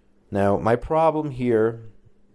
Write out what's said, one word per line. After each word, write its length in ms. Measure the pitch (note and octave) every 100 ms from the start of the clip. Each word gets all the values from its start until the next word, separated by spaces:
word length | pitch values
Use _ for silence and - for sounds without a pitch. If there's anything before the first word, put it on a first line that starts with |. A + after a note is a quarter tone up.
| _ _ _
Now, 260 | G2+ G2+ G2+
my 180 | G2
problem 580 | A#2+ - D#3+ D#3+ D#3 D3
here 480 | B2+ B2 A2 A2+ A#2 - - - _ _